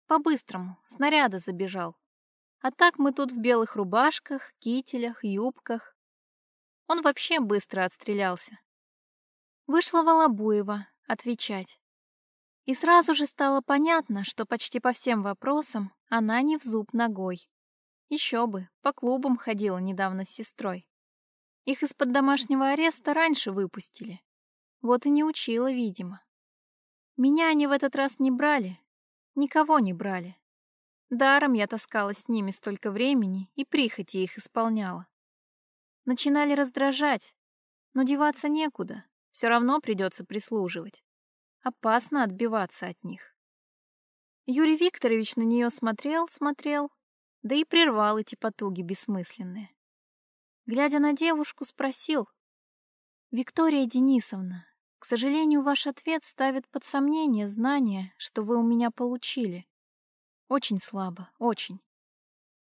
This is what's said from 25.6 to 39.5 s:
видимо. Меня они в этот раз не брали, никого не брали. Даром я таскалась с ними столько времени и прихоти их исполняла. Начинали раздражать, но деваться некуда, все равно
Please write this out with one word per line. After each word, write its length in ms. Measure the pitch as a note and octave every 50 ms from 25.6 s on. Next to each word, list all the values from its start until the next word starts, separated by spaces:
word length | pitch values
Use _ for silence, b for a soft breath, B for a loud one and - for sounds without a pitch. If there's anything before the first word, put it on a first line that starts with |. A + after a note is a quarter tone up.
| B3 C4
видимо. 520 | C4+ B3 A#3+ G#3+ F#3 - F#3 F3+ F#3+ F#3 _ _ _ _ _ _ _ _ _ _ _ _ _ _ _ _ _ _ _ -
Меня 320 | B3+ C4+ C#4+ D#4 E4 D#4+
они 160 | D#4+ D4 D4
в 60 | C#4
этот 240 | C#4 C#4 C#4+ C#4 -
раз 240 | C#4 C4+ C#4 - -
не 100 | C4 C4
брали, 500 | B3+ B3 C#4+ D4 D4 C4+ G#3+ F#3 F#3 - _ _ _ _ _ _ _ _ _ _ -
никого 460 | C#4 C#4+ C#4 - D#4+ D#4 D4+ D#4 D4
не 140 | A3+ F#3+ F3+
брали. 460 | E3+ - G3+ F#3+ F3+ E3+ F3+ F#3 _ _ _ _ _ _ _ _ _ _ _ _ _ _ -
Даром 440 | B3+ A#3+ C4 C4+ C#4 C#4+ D4 C#4+ B3+
я 120 | A3 G#3
таскалась 540 | G3+ - A3 - - - A3 G3+ G3+ G#3 -
с 80 | - -
ними 240 | A#3 A3 G3+ F#3+
столько 400 | F#3+ - - G#3+ G3+ F#3+ - A3
времени 580 | G3 G#3 B3 C4+ C#4+ B3+ G#3+ F#3+ F#3 F#3+ F#3+ - -
и 100 | - C#4
прихоти 520 | - - D4+ C#4 A3 - - F#3 - - F#3+
их 200 | F#3 F3+ - -
исполняла. 680 | - - - A#3 A3+ A3+ A3 A3 G3+ F#3 F3+ F3 F3+ _ _ _ _ _ _ _ _ _ _ _ _ _ _ _ _ _ _ _ -
Начинали 480 | C4 B3+ A#3+ - C#4+ C#4+ D4 D4 D4 C#4+
раздражать, 840 | C#4 C#4+ B3+ - C#4+ C#4 C#4 C4+ C4 D4 D4 C4 G3+ - - _ _ _ _ _ _ _ _ _ _ _ _ -
но 100 | C4 C4
деваться 440 | B3+ C#4+ C#4 D4 D4+ D4 - - D4
некуда, 580 | D4 D#4 D#4 D4+ - - F#3 F#3 - G#3 - _ _ _ _ _
все 180 | - - -
равно 320 | A#3